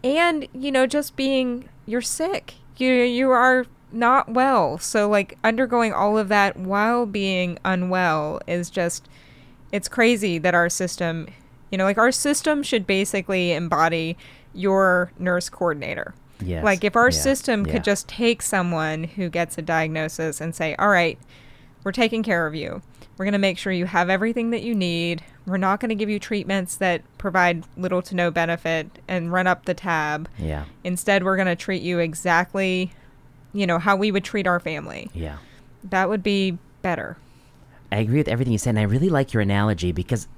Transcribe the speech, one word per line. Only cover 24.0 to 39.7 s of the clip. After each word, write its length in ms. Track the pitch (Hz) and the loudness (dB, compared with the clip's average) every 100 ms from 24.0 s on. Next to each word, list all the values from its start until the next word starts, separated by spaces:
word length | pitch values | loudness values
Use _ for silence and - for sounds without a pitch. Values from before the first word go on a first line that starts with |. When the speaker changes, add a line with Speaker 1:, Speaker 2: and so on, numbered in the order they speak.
| 175 | 2
Speaker 1:
everything 420 | 190 220 233 233 | 2 0 -2 -2
that 100 | 233 | -4
you 100 | 233 | -2
need. 480 | 220 180 170 170 170 - - - | -2 0 0 -2 -4 -8 -16 -4
We're 120 | 185 | 0
not 240 | 190 202 | 0 0
gonna 140 | 233 214 | -2 -2
give 140 | 214 | -2
you 100 | 208 | -4
treatments 580 | - 208 - 196 180 - | -4 -4 -2 -2 -2 -2
that 240 | 190 170 - _ | 0 0 -4 _
provide 480 | 202 180 175 170 - - | -2 4 4 2 -6 -6
little 260 | 180 180 | -2 -2
to 120 | 170 180 | -2 -2
no 160 | 175 | 0
benefit 560 | 165 165 170 165 160 151 - - | 0 0 -2 -2 -4 -4 -14 -6
and 240 | 185 170 | -6 -2
run 120 | 180 185 | 0 2
up 180 | 180 - | 0 -2
the 80 | |
tab. 560 | 175 185 160 151 151 160 - | -4 -2 -2 -2 -4 -8 -8
Speaker 2:
Yeah. 260 | 78 76 73 - 180 | -6 -6 -8 -10 -8
Speaker 1:
Instead, 400 | 180 - 196 185 | -4 0 2 2
we're 100 | 190 | 0
gonna 220 | 190 175 | 0 -2
treat 240 | - 185 | -4 -4
you 180 | 175 175 | -2 0
exactly, 960 | 170 156 180 170 175 196 190 185 185 - - - - - - | -2 -2 2 2 2 -2 -2 -2 -4 -8 -20 -20 -20 -20 -12
you 160 | 202 190 | -4 0
know, 100 | 170 | 0
how 200 | 175 196 | 2 2
we 120 | 214 | 2
would 140 | 196 | 0
treat 240 | 185 214 185 | -2 -4 0
our 140 | 175 | 0
family." 480 | 170 151 151 - - | -2 -8 -10 -12 -12
Speaker 2:
Yeah. 240 | 82 80 73 - - - - | -10 -10 -10 -16 -20 -20 -20
Speaker 1:
That 240 | 190 185 185 | -4 0 0
would 160 | 214 | 0
be 340 | 196 202 190 175 - - | 0 0 0 -4 -12 -8
better. 360 | 190 165 - - - - - - - - - | -4 -4 -6 -12 -20 -20 -20 -20 -20 -20 -6
Speaker 2:
I 60 | 101 | -2
agree 200 | 110 139 | 2 2
with 100 | 151 | 2
everything 240 | 117 127 | 0 0
you 60 | 110 | 0
said, 100 | - | 0
and 80 | 110 | 0
I 40 | |
really 260 | 107 120 180 | 2 2 2
like 240 | 151 135 | 2 2
your 80 | 117 | 0
analogy 500 | 101 101 104 | 2 2 2